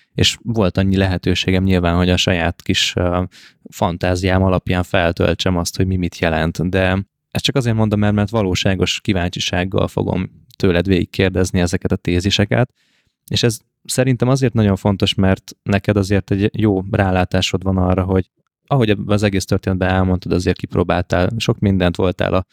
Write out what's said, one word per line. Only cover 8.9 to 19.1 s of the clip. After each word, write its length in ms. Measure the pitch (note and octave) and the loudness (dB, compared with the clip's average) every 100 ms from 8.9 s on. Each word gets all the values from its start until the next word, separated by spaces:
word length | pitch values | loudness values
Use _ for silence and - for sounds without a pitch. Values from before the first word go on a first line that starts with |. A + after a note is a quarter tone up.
| - | -2
kíváncsisággal 880 | - F#2 F2+ - - F2 F#2+ G2+ F#2 | -2 -2 -2 -4 -4 -4 -2 -2 -2
fogom 420 | - G2+ F2 - - _ - | -2 -2 -2 -6 -12 _ -2
tőled 300 | G2 F2 F2+ | 2 2 2
végigkérdezni 760 | F2+ F#2 - F#2+ F#2 F#2 F#2 | 0 0 0 0 0 0 0
ezeket 320 | F2 F#2 - | 0 -2 -4
a 40 | F#2+ | -4
téziseket, 760 | - F2+ G2 - G2+ A#2 B2+ _ _ _ _ _ _ | -2 0 0 0 0 0 -2 _ _ _ _ _ _
és 120 | G#2+ | -2
ez 160 | A#2+ G#2+ _ _ | 0 -2 _ _
szerintem 440 | - - C3 B2 B2 | -6 -2 0 2 2
azért 240 | C3+ B2+ | 2 2
nagyon 240 | A2+ G#2 F#2+ | 2 2 2
fontos, 380 | G#2+ F#2+ G2+ | 0 0 0
mert 420 | - F#2+ F#2+ - - | 0 0 0 -4 -12
neked 340 | - G2 - G#2 | -2 0 2 0
azért 340 | F#2+ G2 - | 0 -2 0
egy 200 | G2 G#2+ - | -2 0 0
jó 220 | G#2+ F#2+ G2 | 0 0 0
rálátásod 720 | G2+ F#2+ F#2 F2 F#2 - F#2+ | 0 2 2 0 0 -2 -2
van 140 | F#2 F#2 | -2 0
arra, 260 | F#2 F2+ | 2 0
hogy 280 | F#2 F#2+ - _ _ _ _ | 2 0 -2 _ _ _ _
ahogy 240 | C#3 G#2+ | 0 2
ebben 180 | G2+ | 0
az 140 | G2+ | 0